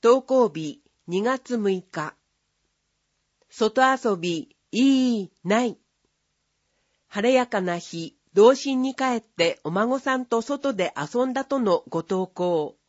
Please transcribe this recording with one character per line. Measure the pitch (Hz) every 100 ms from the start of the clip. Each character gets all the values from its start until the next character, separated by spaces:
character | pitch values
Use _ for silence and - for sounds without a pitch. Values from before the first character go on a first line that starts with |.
投 | 233 262
稿 | 262 262 226
日、 | 151 156 - _ _ -
二 | 180
月 | 220 262 - 240
六 | 202 185
日。 | 180 - 156 - _ _ _ _ _ _ _ _ _ _ _ _ _
外 | - 220 214 262
遊 | 262 233 190
び、 | 175 165 - _ _
い | 202 269 269 254 226
い | 185 _
な | 170 214
い。 | 247 - _ _ _ _ _ _ _ _ _ _ _ _ _
晴 | 214 220
れ |
や | 262 247
か | 208
な | 180 175
日、 | - 170 165 _ _
童 | 190 220
心 | 269 277 262
に | 262
帰 | 254 262 240
っ |
て | - - 170 -
お | 151
孫 | 180 233 262
さ | 269 262
ん | 247
と | 233
外 | 226 277 277
で | 214 180 -
遊 | 147 240 262
ん |
だ | 254
と | 269 277
の | 220 170 -
ご | 165
投 | 160 190 185
稿。 | - 180 165 147 -